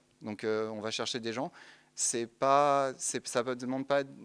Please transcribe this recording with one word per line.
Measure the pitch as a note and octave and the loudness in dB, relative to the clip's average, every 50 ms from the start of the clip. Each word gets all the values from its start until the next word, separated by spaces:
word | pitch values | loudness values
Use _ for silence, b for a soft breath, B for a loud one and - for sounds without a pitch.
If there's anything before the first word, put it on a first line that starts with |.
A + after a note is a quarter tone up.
| _ _ _ _ | _ _ _ _
Donc, | - A2 G#2 - | -10 -10 -8 -4
euh, | A#2 A2 A2 A2 A2 A2 | -2 0 0 0 -2 -4
on | A2 G#2+ | -6 -6
va | G2+ A2 | -6 -6
chercher | A2 - A#2 - - A#2+ | -4 -4 -4 -4 -4 -4
des | A2+ A#2 | -4 -4
gens. | A2 B2 D3+ F3 B B B B B B B B B | -4 -4 -6 -6 B B B B B B B B B
C'est | - - - - A#2 A#2 | -4 -2 -2 0 -2 -4
pas, | A2+ _ - C3+ C3+ C#3 C#3+ D3 C#3+ C#3 C#3 C3+ C3 B2+ | -4 _ 0 4 6 6 6 6 6 4 4 2 0 -4
c'est, | - - - - A#2+ - | -6 -6 -4 -4 -4 -6
ça | - - B2+ A#2 | 0 0 0 0
ne | C3 B2+ | 0 -2
demande | B2 B2+ B2 C3 C3+ C3+ | -4 -4 -4 -4 -4 0
pas | C3+ C#3 C#3+ C#3 C3+ G#2+ G#2 | 2 0 0 0 -2 -10 -14